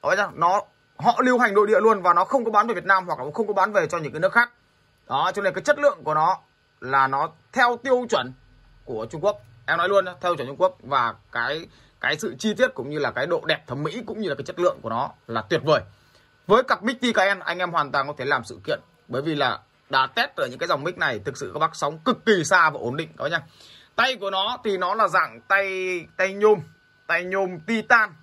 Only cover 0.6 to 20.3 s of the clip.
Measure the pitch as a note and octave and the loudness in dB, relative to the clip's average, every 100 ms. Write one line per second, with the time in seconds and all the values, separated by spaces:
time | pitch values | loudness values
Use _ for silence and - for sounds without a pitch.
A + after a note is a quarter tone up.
0.6 | - _ _ - - A#3 B3+ B3 A#3+ G3 | -2 _ _ 0 0 2 2 4 4 4
1.6 | G#3 A#3+ A3+ G#3 F3+ F3 F#3+ C4+ A#3 G#3+ | 4 4 4 4 4 4 4 2 2 2
2.6 | A#3 F#3+ F#3 F#3+ F3+ C3+ C3 D3+ G#3 G3 | 2 -2 2 2 2 -6 -6 -4 -2 2
3.6 | F#3+ G3+ D#3 E3+ D3 D3 F#3 A#3 A#3+ _ | 2 2 0 -4 -6 -2 2 2 0 _
4.6 | _ _ _ _ _ C3 E3+ G3 G3 F#3 | _ _ _ _ _ -2 0 0 -2 -2
5.6 | C#4 D4 C#4+ G3+ D#3 D#3 D#3+ - _ _ | 0 4 4 2 -2 2 2 0 _ _
6.6 | _ _ B2+ C#3 C3+ C#3 D#3+ - _ - | _ _ 0 2 2 2 -2 -6 _ 2
7.6 | B3 A#3+ C4+ B3 A#3+ E3 B2 B2+ _ _ | 2 2 0 0 2 -2 -2 -12 _ _
8.6 | _ _ - A2+ A2+ D#3+ F#3+ G3+ - - | _ _ -10 -8 -8 -2 -2 -2 -12 -14
9.6 | - E3 F3+ G3 F#3 F3+ F3+ E3 B2+ C#3 | -4 -2 2 2 2 -4 -4 -2 -6 0
10.6 | F#3 F#3 A#2+ C3+ A#2 A2 _ A#2+ A#2+ D#3 | 0 0 -2 0 0 -4 _ -6 -4 -6
11.6 | - _ _ _ B2+ D3+ G#3+ C3 G#3+ G#3 | -10 _ _ _ -4 -2 -6 -4 -4 0
12.6 | B3 - C3 D3+ C3 A#2 D3+ E3+ - D3+ | 0 -2 -8 -4 -4 -2 -2 -2 -2 -4
13.6 | - C#3+ D#3 G#3+ A#3 A3 G3 C#3 C#3+ E3 | -4 -6 -6 -6 -10 -8 -6 -6 -8 0
14.6 | F3 - A2+ A2+ C3+ - - A2+ G#2 D#3+ | 0 0 -6 -6 -6 -10 -8 -8 -2 -2
15.6 | C3 C#3 - _ _ _ _ _ - A3 | 2 0 0 _ _ _ _ _ 2 2
16.6 | C4 B3 A3 A#3+ B3 A3 F#3+ G3 - F3+ | 4 -2 -2 -2 0 2 2 0 -4 -4
17.6 | F3+ E3 C#3+ C#3+ C#3 D3 C3 C3+ A2+ F2 | -2 -2 -2 -2 -4 -6 -4 -4 -4 -14
18.6 | - B2 _ _ _ A#2+ D3+ D3 C3 G#2 | -8 -8 _ _ _ -6 -4 -2 -2 -2
19.6 | _ _ _ C3+ C3+ A#3 C4+ | _ _ _ -2 0 -2 -4